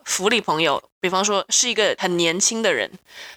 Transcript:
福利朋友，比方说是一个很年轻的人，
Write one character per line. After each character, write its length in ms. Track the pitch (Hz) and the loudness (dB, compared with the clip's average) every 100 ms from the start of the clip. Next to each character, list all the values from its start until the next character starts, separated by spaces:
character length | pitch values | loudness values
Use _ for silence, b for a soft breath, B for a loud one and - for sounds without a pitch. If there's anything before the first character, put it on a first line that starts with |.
福 240 | - - 190 | -6 -2 0
利 120 | 233 | 0
朋 200 | - 156 | 0 0
友， 200 | 160 139 - _ | 2 0 -4 _
比 80 | 185 | -2
方 160 | 185 | 0
说 200 | 208 202 - | 0 -2 0
是 200 | - 247 | 0 0
一 60 | |
个 220 | 220 196 - | 2 0 0
很 180 | 185 175 | 0 0
年 220 | 170 170 | 0 0
轻 240 | - 226 | 0 0
的 100 | 214 | 0
人， 180 | 135 95 185 B B B | 0 -2 -8 B B B